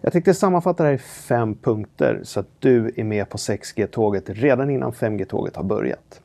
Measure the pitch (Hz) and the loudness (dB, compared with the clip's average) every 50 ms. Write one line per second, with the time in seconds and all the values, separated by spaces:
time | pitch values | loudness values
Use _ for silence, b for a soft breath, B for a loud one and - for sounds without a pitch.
0 | - - - 175 170 196 175 - - 190 180 175 165 185 170 - 165 147 139 127 | 0 2 0 4 4 4 4 4 4 2 2 2 2 0 0 2 2 2 2 0
1 | - - - - - - 127 120 117 110 104 - - 127 113 107 104 - _ - | -4 -12 -20 -20 -4 0 0 0 2 0 -4 -2 -2 -2 0 0 -4 -10 _ 0
2 | - 127 - 90 - - - 104 95 _ _ _ - 135 127 120 110 113 - - | 0 0 0 -2 -6 -6 -6 -6 -6 _ _ _ 2 4 4 4 2 0 -4 -4
3 | 113 107 107 104 98 - - 107 - - 104 98 - - - - 104 - - 120 | -4 -2 -2 -2 -4 -4 -6 -8 -4 -4 -4 -4 -6 -10 -4 -4 -4 -2 0 0
4 | 110 104 101 95 92 - 98 107 123 147 127 120 139 143 139 131 131 123 117 - | 0 2 2 -2 -4 -6 -4 0 2 2 4 2 2 -2 -2 -2 -2 -4 -4 -4
5 | 127 110 107 104 95 - 107 104 101 - - - 82 98 107 104 - 64 - - | -4 -2 -2 -4 -6 -4 -4 -4 -4 -4 -6 -6 -4 -2 -2 -2 -2 -4 -4 -6
6 | _ _ - - | _ _ -20 -20